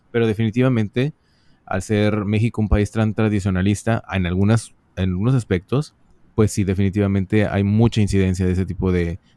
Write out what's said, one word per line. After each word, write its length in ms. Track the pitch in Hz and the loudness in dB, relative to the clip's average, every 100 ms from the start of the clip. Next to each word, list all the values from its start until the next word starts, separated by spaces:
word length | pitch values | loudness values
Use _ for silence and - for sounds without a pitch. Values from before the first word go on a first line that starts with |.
| _ | _
pero 160 | 117 113 | -2 0
definitivamente, 840 | 107 113 117 131 117 104 120 143 - _ _ _ _ - | 0 -2 2 2 2 -2 -2 -4 -6 _ _ _ _ -8
al 160 | 95 | -6
ser 420 | - 107 104 104 101 | -2 0 2 0 -2
México 340 | 107 113 - | 0 0 -2
un 80 | 107 | 0
país 240 | 107 101 | 0 0
tan 220 | 113 110 | 0 -2
tradicionalista, 920 | 101 110 104 98 92 98 101 113 113 - | 0 0 0 0 0 0 0 -2 -4 -4
en 140 | 95 87 | -4 -2
algunas, 480 | 90 101 113 - _ _ - | 0 2 2 -2 _ _ -4
en 140 | 92 | -2
algunos 240 | 90 113 131 | 0 0 0
aspectos, 600 | - 92 - 131 - _ _ - - - | 0 -4 -2 -4 -4 _ _ -20 -10 0
pues 160 | 104 | 0
sí, 140 | - 95 | 0 -2
definitivamente 840 | 95 98 104 98 98 92 107 101 | 0 0 0 0 0 0 0 0
hay 160 | 98 | 0
mucha 380 | 101 107 117 110 | 0 4 2 2
incidencia 440 | 98 98 92 92 92 | 0 2 2 0 0
de 60 | |
ese 140 | 90 90 | 0 -2
tipo 260 | 90 92 | -2 0
de 280 | 90 85 85 _ | 0 -2 -6 _